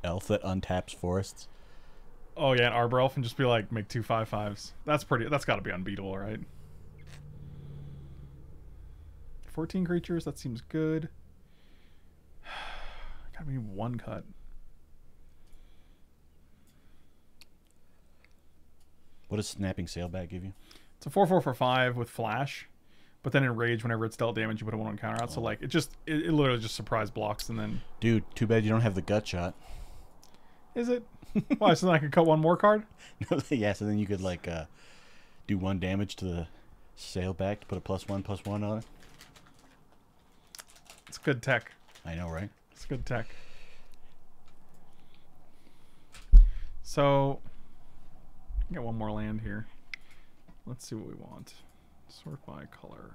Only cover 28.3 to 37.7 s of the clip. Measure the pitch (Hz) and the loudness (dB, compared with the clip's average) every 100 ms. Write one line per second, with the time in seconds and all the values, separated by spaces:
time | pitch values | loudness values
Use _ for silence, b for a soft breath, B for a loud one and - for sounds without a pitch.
28.3 | - 113 113 107 110 113 95 80 104 - | -2 4 4 6 4 4 2 2 0 2
29.3 | 92 85 - B B B B B - - | -2 -4 -6 B B B B B -20 -20
30.3 | b b b b 262 240 247 240 - - | b b b b -4 0 0 -2 -20 -2
31.3 | 208 - 285 208 165 180 160 147 156 165 | -2 0 4 6 6 6 4 6 6 8
32.3 | 156 160 175 208 214 214 - B B - | 8 8 8 8 6 2 -18 B B 0
33.3 | - - 135 104 98 104 104 101 98 92 | 0 2 2 2 2 0 0 0 0 -2
34.3 | 87 - 82 78 b b b b b b | -4 -4 -6 -8 b b b b b b
35.3 | b - 101 92 98 92 98 101 - 92 | b -4 -2 0 0 0 0 -2 -4 -4
36.3 | 85 82 b b b - - - 95 92 | -4 -4 b b b -20 -18 -8 -4 -4
37.3 | 92 95 104 - | -2 -2 -4 -6